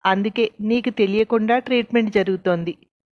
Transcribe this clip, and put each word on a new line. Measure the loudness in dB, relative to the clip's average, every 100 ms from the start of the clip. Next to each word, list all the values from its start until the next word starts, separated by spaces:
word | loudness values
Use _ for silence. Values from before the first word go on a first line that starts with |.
| 0
అందుకే | 0 0 0 -2 -2
నీకు | -2 -2 -2
తెలియకుండా | 0 0 2 0 0 2 0
ట్రీట్మెంట్ | 0 -2 0 0 0
జరుగుతోంది. | 0 0 0 0 -2 -2 -8 _ _ _